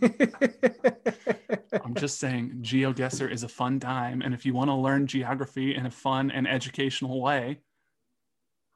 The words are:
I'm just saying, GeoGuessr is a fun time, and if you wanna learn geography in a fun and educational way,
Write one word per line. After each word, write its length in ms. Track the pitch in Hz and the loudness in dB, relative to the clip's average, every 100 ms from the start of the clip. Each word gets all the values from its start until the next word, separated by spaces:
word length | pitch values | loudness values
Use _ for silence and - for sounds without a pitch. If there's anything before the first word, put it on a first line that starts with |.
| 240 - 285 - 269 - 254 - 254 - 240 - - - - 196 - 220 | 4 4 0 2 0 2 0 2 0 0 -2 -2 -2 -4 -4 -6 -2 -4
I'm 100 | 120 | -2
just 240 | 120 143 - | -2 -2 -2
saying, 400 | 139 127 123 127 | -2 -2 -4 -6
GeoGuessr 680 | 110 131 135 123 127 - 131 | 0 2 4 2 -2 -2 -4
is 120 | 120 | -4
a 40 | 120 | -6
fun 300 | - 127 135 | -2 0 0
time, 440 | 127 131 123 127 | 0 -2 -2 -2
and 120 | 135 | -2
if 100 | 123 | -2
you 80 | 135 | 0
wanna 240 | 123 139 135 | 2 2 2
learn 280 | 131 139 139 | 4 4 2
geography 680 | 139 120 135 131 135 131 135 | 0 -2 -2 -4 -2 -2 -2
in 100 | 123 | -4
a 40 | |
fun 400 | - 135 131 135 | -4 -2 0 0
and 180 | 135 127 | 0 0
educational 720 | 131 131 - 135 131 131 131 | 0 -2 -4 -2 -2 -4 -2
way, 400 | 131 139 120 143 _ _ _ _ _ _ _ _ _ _ _ | 0 0 -2 -6 _ _ _ _ _ _ _ _ _ _ _